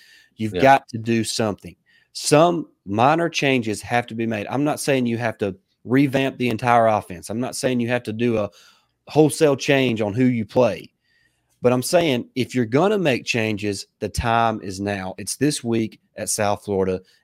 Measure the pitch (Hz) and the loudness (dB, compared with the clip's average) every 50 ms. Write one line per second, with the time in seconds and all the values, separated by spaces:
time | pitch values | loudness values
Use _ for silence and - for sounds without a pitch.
0 | _ _ - - _ _ _ _ 107 107 107 - - 135 135 135 - _ - 117 | _ _ -20 -20 _ _ _ _ -6 -4 0 4 6 6 6 6 2 _ -12 -8
1 | 110 117 117 113 110 - - - 117 107 98 - - 87 82 _ _ _ _ _ | -2 0 0 0 0 -2 -2 -2 -2 -2 -2 -6 -10 -20 -20 _ _ _ _ _
2 | _ _ _ - - - 147 147 165 175 175 165 - - _ _ _ 92 98 107 | _ _ _ -10 0 4 6 6 6 6 2 -2 -6 -10 _ _ _ -6 0 2
3 | 120 139 156 165 170 165 - - 151 139 135 131 110 110 104 98 - 104 120 120 | 4 4 4 2 -2 -4 -4 -2 0 0 0 0 0 -2 -6 -6 -6 -2 -2 -2
4 | 117 - 113 113 117 113 113 107 101 - 117 131 147 151 139 - - - 139 131 | -2 -4 -6 -6 -4 -4 -4 -4 -6 -6 -4 -2 -2 -2 -4 -4 -2 0 0 0
5 | 123 120 113 110 120 113 110 - 110 98 92 - _ _ _ _ _ 104 120 135 | 0 -2 -2 -2 -4 -4 -4 -2 -4 -4 -4 -8 _ _ _ _ _ 0 2 4
6 | 143 139 123 139 135 135 127 - 127 120 117 113 127 120 120 120 113 113 107 101 | 4 4 2 0 -2 -2 -4 -4 -4 -4 -2 -2 2 4 4 4 6 4 2 0
7 | - - 92 92 101 - 104 113 127 113 - - - 131 127 120 120 117 123 123 | -2 -6 -14 -14 -10 -8 -6 -6 -6 -6 -8 -4 -2 -2 0 0 -2 -2 -2 -4
8 | 123 123 110 110 120 123 113 110 104 101 - _ _ _ _ _ _ _ _ _ | -4 -6 -4 -2 -2 0 0 0 -2 -4 -8 _ _ _ _ _ _ _ _ _
9 | _ - - 143 156 147 - - 160 147 139 135 - - 143 135 131 123 113 107 | _ -2 4 4 4 4 4 2 2 2 2 0 0 2 2 2 4 2 0 0
10 | 110 104 98 120 131 123 123 117 107 - - 127 123 110 92 80 - - _ _ | -2 -2 0 2 2 2 2 0 -4 -2 0 2 2 2 0 -4 -12 -20 _ _
11 | _ _ _ _ _ _ _ _ _ _ _ _ - 120 123 127 123 - - 175 | _ _ _ _ _ _ _ _ _ _ _ _ 0 2 2 2 0 2 2 2
12 | 170 160 131 120 - - _ 127 120 - - 127 123 104 113 143 175 202 220 202 | 4 4 0 0 -2 -6 _ -6 -6 -2 -2 -2 -2 0 2 2 2 2 0 0
13 | 180 147 123 107 - - - 120 110 110 107 98 104 104 101 98 - _ _ _ | 0 0 0 0 -2 -4 -2 -2 0 -2 -2 -2 -4 -4 -6 -6 -10 _ _ _
14 | - 104 - - - 113 113 117 117 113 110 104 - 98 95 95 101 101 101 98 | -10 -6 -6 -4 -2 0 2 2 2 2 -2 -4 -8 -10 -10 -8 -6 -6 -6 -6
15 | 92 92 - - 101 98 - - 131 151 151 - - 117 113 113 113 107 - _ | -8 -12 -12 -12 -10 -10 -4 -2 -2 -2 -2 -2 -4 -2 -2 0 -2 -4 -6 _
16 | _ _ _ - 104 95 - - 104 101 104 101 - - 101 95 98 95 92 92 | _ _ _ -12 -8 -6 -2 -2 0 0 0 -2 -4 -4 -2 0 0 0 -2 -4
17 | - _ _ _ | -8 _ _ _